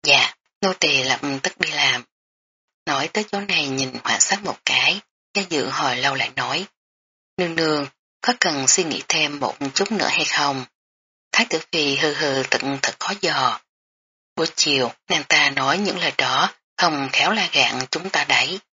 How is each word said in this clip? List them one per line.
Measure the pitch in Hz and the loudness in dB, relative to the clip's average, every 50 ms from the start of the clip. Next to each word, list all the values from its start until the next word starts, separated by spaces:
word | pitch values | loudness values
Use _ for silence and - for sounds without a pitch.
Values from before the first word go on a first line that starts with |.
| - | 4
Dạ, | - 143 - - - - _ _ _ _ _ | 4 4 4 2 0 -4 _ _ _ _ _
nô | - 190 | 0 0
tỳ | 185 - - 151 143 135 | 0 0 0 0 2 0
lập | 127 131 127 117 - 143 139 135 | 2 0 -2 -2 -2 -4 -4 -4
tức | - 185 - - | -4 -6 -2 -2
đi | - - | -4 -2
làm. | 147 147 143 135 131 120 120 _ _ _ _ _ _ _ _ _ _ _ _ _ _ _ _ | 0 0 0 0 0 -2 -6 _ _ _ _ _ _ _ _ _ _ _ _ _ _ _ _
Nói | 151 143 135 143 165 | -2 -2 0 -2 -2
tới | - 214 208 208 | -2 -4 -2 -2
chỗ | - 202 | -4 -6
này | 202 202 190 170 147 139 | -2 0 0 0 0 0
nhìn | 135 135 135 127 123 120 - | -2 -4 -4 -4 -6 -6 -2
Họa | - 113 113 | -2 2 2
Sát | - - 196 202 208 | 2 2 2 -2 -2
một | 165 - - _ | -6 -8 -2 _
cái, | - - - - - - 208 - _ _ _ _ _ _ | 0 0 2 2 0 0 -2 -8 _ _ _ _ _ _
do | 202 196 180 | -6 -4 -2
dự | 170 143 123 135 | -2 -2 -2 -2
hồi | 131 - 156 135 123 | -2 0 0 0 0
lâu | 123 131 139 139 | 0 0 0 0
lại | 131 - - - | 0 -4 -4 -4
nói. | 135 127 123 139 160 196 - _ _ _ _ _ _ _ _ _ _ _ _ _ | -4 -4 -2 -4 -4 -6 -8 _ _ _ _ _ _ _ _ _ _ _ _ _
Nương | - 180 170 165 | -2 -2 0 0
nương, | 165 160 156 151 147 143 139 _ _ _ _ _ _ | 0 2 2 2 0 -2 -6 _ _ _ _ _ _
có | - 240 247 - | 0 0 0 2
cần | - 180 151 139 135 | 0 0 0 2 4
suy | - - - 175 | 4 4 4 2
nghĩ | 160 123 - - - | 0 -2 -6 -2 -2
thêm | - 160 151 143 147 143 | 0 0 0 -2 -2 -2
một | 135 98 - - 143 139 139 | -4 -4 -2 -4 -6 -4 0
chút | - 196 - | 0 0 0
nữa | 226 190 151 - | 0 0 2 2
hay | - - 151 | 2 2 0
không? | - - 160 147 143 139 131 127 - _ _ _ _ _ _ _ _ _ _ _ _ | 0 0 0 2 0 0 -2 -6 -10 _ _ _ _ _ _ _ _ _ _ _ _
Thái | - - 233 - | 0 0 0 0
tử | - 160 - _ | 0 -4 -4 _
phi | - 165 147 143 139 | -2 0 0 0 2
hừ | 135 160 151 147 | 2 0 0 0
hừ | 143 160 143 135 135 131 - | 0 0 0 0 0 2 2
tận | - 123 123 135 139 135 | 0 0 0 -2 -2 -2
thật | - 123 - _ | -2 -4 -4 _
khó | - - 196 202 | -6 -6 -4 -2
dò. | - 165 147 139 131 120 113 - _ _ _ _ _ _ _ _ _ _ _ _ _ _ _ | -2 -2 0 2 0 0 0 -2 _ _ _ _ _ _ _ _ _ _ _ _ _ _ _
Buổi | - - - - | -4 -4 -2 0
chiều, | - - 151 143 135 127 117 - _ _ - | 0 0 2 2 2 0 -2 -4 _ _ -4
nàng | 185 156 143 - | -4 -4 0 0
ta | - 151 147 143 | 0 2 2 2
nói | 139 139 131 135 151 185 | 0 0 0 2 2 2
những | 208 - - 180 | 0 -2 -2 -2
lời | 170 151 135 - | -4 -4 -2 -2
đó, | 135 127 131 139 170 202 - _ _ _ _ | -2 0 2 2 0 0 -2 _ _ _ _
không | - 180 170 156 143 139 131 | 0 2 2 2 0 -4 0
khéo | - - - 175 | 2 2 2 2
la | 214 220 185 165 | 2 0 -2 0
gạn | - 143 135 - 117 127 131 - | 2 2 2 2 0 -4 -4 -4
chúng | - 156 175 190 | -4 -6 -4 -2
ta | - 151 143 | -2 -2 0
đấy. | - 135 123 127 143 180 202 _ _ | 2 2 2 2 0 -4 -8 _ _